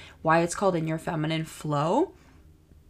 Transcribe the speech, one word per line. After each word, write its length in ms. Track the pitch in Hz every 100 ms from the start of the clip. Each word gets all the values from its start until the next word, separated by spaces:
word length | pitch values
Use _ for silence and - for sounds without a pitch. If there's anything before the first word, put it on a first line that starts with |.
| - -
why 200 | 160 165
it's 140 | 175 -
called 200 | 196 175
In 120 | 160
Your 100 | 160
Feminine 480 | - 165 156 160 156
Flow, 680 | - 156 147 156 226 381 - - - - - _ - -